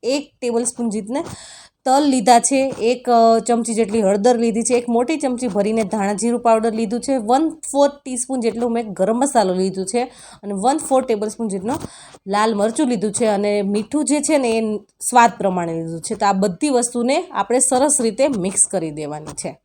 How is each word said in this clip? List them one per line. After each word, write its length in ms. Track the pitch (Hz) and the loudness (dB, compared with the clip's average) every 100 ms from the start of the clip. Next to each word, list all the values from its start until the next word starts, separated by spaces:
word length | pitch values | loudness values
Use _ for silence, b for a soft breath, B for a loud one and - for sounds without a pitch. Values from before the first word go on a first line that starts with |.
એક 280 | 226 277 285 _ | -2 -4 -4 _
ટેબલ 220 | 247 233 | -4 -2
સ્પૂન 260 | 233 - 233 | -2 -4 -4
જેટલે 340 | 208 196 269 349 B B B B _ - | -4 -4 -6 -6 B B B B _ 0
તલ 180 | 262 | 2
લીધા 360 | 294 262 208 233 | 4 2 6 4
છે, 340 | 233 269 269 - | 4 0 0 0
એક, 300 | 226 247 247 | -2 0 2
અ, 300 | 240 226 226 | 4 6 4
ચમચી 340 | 226 233 226 | 2 0 0
જેટલી 280 | 220 220 220 | -2 0 2
હળદર 360 | 196 202 202 240 | 2 4 4 4
લીધી 260 | 233 214 | 2 0
છે, 100 | 226 | 0
એક 160 | 240 240 | 0 2
મોટી 280 | 233 247 311 | 0 0 -2
ચમચી 300 | 285 240 202 | -2 -2 -2
ભરીને 360 | 196 202 226 | 0 0 0
ધાણા 300 | 208 220 196 | -2 -2 -2
જીરું 260 | 202 226 240 | 0 0 0
પાવડર 340 | 240 226 226 | 2 4 2
લીધું 280 | 220 226 233 | -2 -4 -4
છે, 160 | 240 269 | -2 -2
વન 320 | 208 262 320 302 - | 2 2 2 -4 -6
ફોર્થ 200 | 277 277 277 - | 2 2 0 -10
ટીસ્પૂન 340 | 254 - 262 | -8 -6 -2
જેટલું 340 | 233 214 240 | -2 -2 -2
મેં 200 | 233 220 | -2 -6
ગરમ 260 | 185 190 226 | -2 0 0
મસાલો 340 | 285 254 196 | 2 2 2
લીધું 320 | 185 190 185 185 | 0 -2 -4 -4
છે 180 | 240 254 B B B | -4 -4 B B B
અને 100 | 202 | -8
વન 240 | 196 220 302 | -2 0 0
ફોર્થ 300 | - 262 262 | 0 0 2
ટેબલ 220 | 214 214 | -2 -2
સ્પૂન 180 | - 226 | -6 -6
જેટલું 280 | 190 196 277 - B B B - | -4 -4 -6 -8 B B B -4
લાલ 280 | 202 220 208 | 0 0 2
મરચું 320 | 214 233 294 | -2 0 0
લીધું 240 | 240 214 | 0 -2
છે 160 | 202 226 | 0 0
અને 340 | 202 208 208 | 0 0 0
મીઠું 440 | 196 202 214 294 294 | 0 -2 -2 -2 0
જે 140 | 294 | 0
છે 180 | 294 302 | 2 0
ને, 220 | 247 226 | 2 0
એ 200 | 220 208 - _ | -2 -6 -10 _
સ્વાદ 300 | - 247 233 - | 2 4 4 4
પ્રમાણે 360 | 196 180 170 | -2 -2 -4
લીધું 280 | 165 165 165 | -4 -6 -10
છે. 140 | - 214 | -8 -2
તો 100 | 202 | 0
આ 60 | |
બધી 380 | 196 202 175 302 | 2 0 0 0
વસ્તુને 580 | 247 240 240 240 294 349 | 0 0 -2 0 0 -2
આપણે 280 | 226 202 240 | -6 0 0
સરસ 420 | 247 254 285 - | 2 2 2 2
રીતે 260 | 226 208 277 | -2 0 0
મિક્સ 400 | 233 180 185 - | 0 -4 0 0
કરી 240 | 190 160 | 0 -4
દેવાની 420 | 151 147 151 156 | -8 -10 -10 -12
છે. 280 | 147 170 - | -10 -10 -12